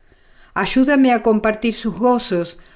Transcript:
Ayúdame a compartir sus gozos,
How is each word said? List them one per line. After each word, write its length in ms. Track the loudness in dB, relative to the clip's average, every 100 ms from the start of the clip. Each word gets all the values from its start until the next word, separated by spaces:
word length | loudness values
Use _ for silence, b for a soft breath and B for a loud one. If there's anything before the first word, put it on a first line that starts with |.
| b b b b b
Ayúdame 580 | -6 -2 0 2 4 4
a 120 | 2
compartir 500 | 2 2 0 -2 -4
sus 240 | -4 -6 -2
gozos, 600 | 0 0 -2 -4 -6 -12 b